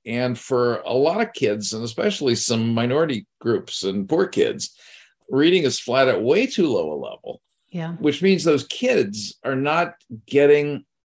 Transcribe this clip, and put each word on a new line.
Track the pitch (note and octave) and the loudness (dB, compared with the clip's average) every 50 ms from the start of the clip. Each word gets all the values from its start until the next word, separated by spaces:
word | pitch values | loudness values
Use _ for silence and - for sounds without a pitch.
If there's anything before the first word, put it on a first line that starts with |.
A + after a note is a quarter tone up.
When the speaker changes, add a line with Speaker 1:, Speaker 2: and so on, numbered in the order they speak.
| - | -10
Speaker 1:
And | A2 A2+ A#2+ B2+ B2+ B2 A#2+ | -6 -4 -2 -2 -2 -4 -6
for | - - C3 B2 B2 A#2+ A#2 - | -6 -2 0 0 2 2 0 -2
a | - - - | -4 -2 0
lot | B2+ C#3 D#3 F3 G#3+ | 2 2 2 2 0
of | A#3 A3+ - | -2 -4 -4
kids, | - C3+ G#2+ G#2 G#2+ G#2 - A2 | -2 0 0 0 0 -4 -6 -8
and | A2 A2+ | -8 -8
especially | A#2 A#2 - - G#3 G3 - D3+ C3+ A#2 | -8 -4 -2 -2 -2 -2 -2 0 0 0
some | A2+ - - A#2 A2+ A2+ A#2 A#2 | 0 0 -2 0 0 0 0 0
minority | A#2 A#2 A#2+ C3 D3 E3 D#3+ C3+ G#2+ - _ _ _ | 0 0 0 0 0 0 0 -2 -4 -8 _ _ _
groups | - A#2+ A2+ F#2+ - - - - - | -2 -2 -2 -2 -2 -6 -10 -6 -4
and | F#2+ F#2+ G2+ F#2+ F#2+ | -4 -4 -4 -2 0
poor | D#3 E3+ F#3+ F#3 | 0 0 0 0
kids, | - - - - - - - - _ _ - - - - - _ _ _ _ - | 0 0 0 0 0 -4 -8 -12 _ _ -20 -20 -20 -20 -20 _ _ _ _ -4
reading | - C3+ D3+ E3 F3+ F#3 D#3 | 0 2 4 4 4 4 2
is | B2+ G2 - | 2 -2 -2
flat | - - B2 C3+ C3+ C3 | -4 0 2 4 4 4
at | A#2 G2 | 4 2
way | G#2 B2 D3 G3 C4 | 2 2 2 2 2
too | B3+ - - F3+ D3+ | 0 0 0 0 2
low | A#2+ F#2 E2 D#2 | 2 0 -2 -2
a | D2+ D2 | -4 -8
level. | B1+ G#1+ G1+ - - - - - _ _ _ _ _ _ | -8 -10 -14 -14 -14 -14 -14 -14 _ _ _ _ _ _
Speaker 2:
Yeah. | - F3 E3 E3 E3+ | -10 -10 -8 -8 -6
Speaker 1:
Which | C#3+ C3+ D3+ C#3+ - | -2 -2 -2 0 2
means | F3 G3 F#3+ E3+ D3 | 2 2 2 4 4
those | E3 D3 C3+ B2+ - | 2 2 2 0 -4
kids | - - A#3+ B3+ B3 - - G2+ G#2 A2 G#2 G2 - _ - | -8 -4 0 0 2 2 0 -2 -4 -10 -10 -12 -12 _ -6
are | A#2+ C3+ | -4 -4
not | C3 C#3 D3 D#3 E3+ F3 E3+ - _ _ - A#2+ A2+ - - | -2 -2 0 0 0 -2 -2 -4 _ _ -18 -18 -18 -8 -2
getting | C3+ C#3 C#3+ C#3+ D3 D3 D3 D3 C#3+ - - _ _ _ _ _ _ | 2 4 6 6 6 6 4 0 -4 -6 -10 _ _ _ _ _ _